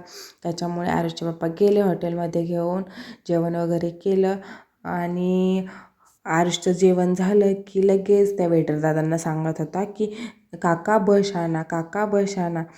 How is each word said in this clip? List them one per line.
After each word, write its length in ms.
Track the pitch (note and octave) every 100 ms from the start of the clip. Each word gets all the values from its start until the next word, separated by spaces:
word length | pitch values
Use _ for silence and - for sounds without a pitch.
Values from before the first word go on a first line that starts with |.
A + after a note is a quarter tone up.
| F3 - - _
त्याच्यामुळे 460 | F3 E3 F3 F3 F3
आरुषचे 420 | E3 E3+ E3 E3+
पप्पा 160 | E3 E3
गेले 340 | E3 G3+ G3+
हॉटेलमध्ये 640 | G3 E3+ F3 E3+ E3+ E3+
घेऊन, 400 | E3+ E3+ E3+ F#3 F#3 - B3 A3+ -
जेवण 280 | E3+ E3+ E3+
वगैरे 340 | E3+ E3+ E3+
केलं. 460 | E3+ G3 F#3+ F#3+ G3 G3 - _ _
आणि 840 | E3+ F3 F3 F3 F3+ F#3 F#3 F#3 F#3 - - _ _ _ -
आरुषचं 460 | D#3+ F3 E3+ -
जेवण 420 | F3 F#3 F3+ F3+
झालं 400 | F3+ F#3 G#3 G3 G3 -
की 200 | G3 F#3+
लगेच 500 | G3 F#3+ G3+ G3+ G3+
त्या 100 | F3
वेटर 320 | E3 D3+ D3+
दादांना 380 | D#3 D#3 D#3 E3
सांगत 360 | E3 D#3 D#3+ D#3+
होता 240 | D#3 F#3
की, 480 | G3+ G3+ G#3+ G#3+ A#3 - _ E3+
"काका 360 | F3+ E3+ E3+ G#3+
बस 380 | G3 G3+ G3 F3+
आणा, 280 | E3 D#3+
काका 420 | E3 E3+ E3 G3+ G#3
बस 320 | G3+ G3 G3
आणा." 260 | F3 E3+ E3